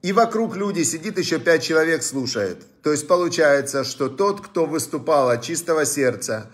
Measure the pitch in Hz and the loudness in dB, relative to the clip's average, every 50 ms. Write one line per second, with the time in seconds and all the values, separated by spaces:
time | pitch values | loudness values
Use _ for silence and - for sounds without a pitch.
0 | - 180 196 214 233 226 - 220 226 190 - 185 202 202 185 165 160 139 160 165 | -2 2 4 4 4 4 2 -2 -2 -2 -2 -4 -4 -4 -2 0 0 -2 -2 -4
1 | 160 214 208 190 160 - 175 156 - 175 165 160 160 - 165 160 160 165 165 147 | -8 -6 -4 -4 -2 0 -2 0 2 4 2 2 2 2 2 2 4 2 0 0
2 | 123 - - 135 127 113 - 110 101 95 87 87 - _ _ _ _ 151 151 143 | -2 -4 -4 -4 -4 -4 -2 -2 -2 -4 -4 -8 -14 _ _ _ _ 0 0 0
3 | 151 - 185 175 175 165 - 170 160 147 143 139 135 - - 139 131 - - - | 2 2 2 2 2 0 0 2 4 4 4 2 0 -2 -2 -4 -4 -4 -4 -4
4 | 143 135 135 - 196 202 202 202 - - - 175 165 147 151 160 - - - 147 | -4 -4 -2 0 0 0 0 -2 -8 -8 -2 -2 -2 0 -2 -4 -4 -4 -6 -6
5 | 120 160 156 143 135 123 120 117 123 - 170 156 - - 165 156 147 139 - 147 | 0 2 2 4 4 4 2 0 -2 -6 -6 -6 -2 0 0 0 2 0 0 0
6 | 135 127 117 - - - 113 107 107 - | 0 0 0 -2 -6 -6 -6 -8 -8 -14